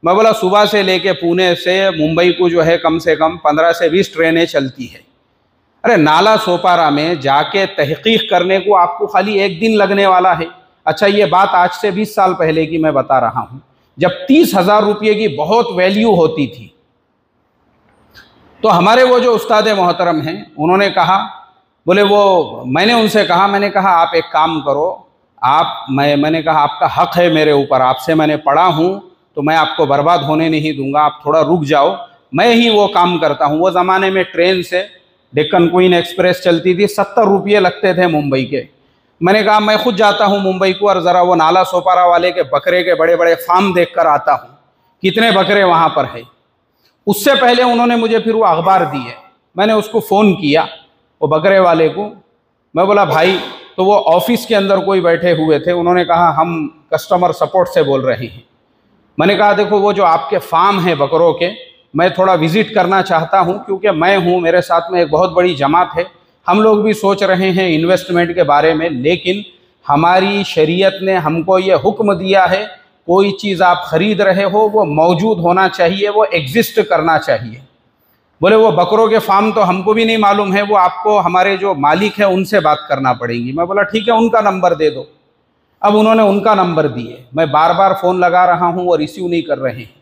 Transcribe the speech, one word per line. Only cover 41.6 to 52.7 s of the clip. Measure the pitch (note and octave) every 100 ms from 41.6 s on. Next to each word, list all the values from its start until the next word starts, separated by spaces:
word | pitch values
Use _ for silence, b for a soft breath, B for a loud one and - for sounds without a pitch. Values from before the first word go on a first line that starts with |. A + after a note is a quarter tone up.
सोपारा | F3+ F3+ F3+ F3+ F3+
वाले | F3 F3+
के | F3+
बकरे | C#3 C#3+ F#3 F3+
के | F3
बड़े-बड़े | D#3+ E3 E3+ E3+ E3
फार्म | - F3+ G3
देख | F3+ E3+ -
कर | E3
आता | D3 -
हूँ, | C3+ - _ _ _ _ _
कितने | F#3+ F#3 A3+
बकरे | F#3+ F#3 G#3
वहाँ | F#3+ E3 D#3+
पर | D3+ B2+
है।" | A#2+ A#2+ _ _ _ _ _ _ _ -
उससे | G3+ D4 C4+
पहले | B3 B3
उन्होंने | B3 A#3+ A#3+ A#3+
मुझे | A3+ A3
फिर | A3
वो | A3+
अखबार | G#3+ D#3+ E3+ F#3+ E3
दिए, | C#3 A#2+ A#2+ - _ _ E3+
मैंने | G#3
उसको | A3 G#3 A3+
फ़ोन | - G3 G#3+
किया, | E3+ D3+ D3+ - - _ _ _ _
वो | D#3
बकरे | D#3 F#3 G3
वाले | F3+ E3 D#3+
को। | D3+ G#3 - _ _ _ _ _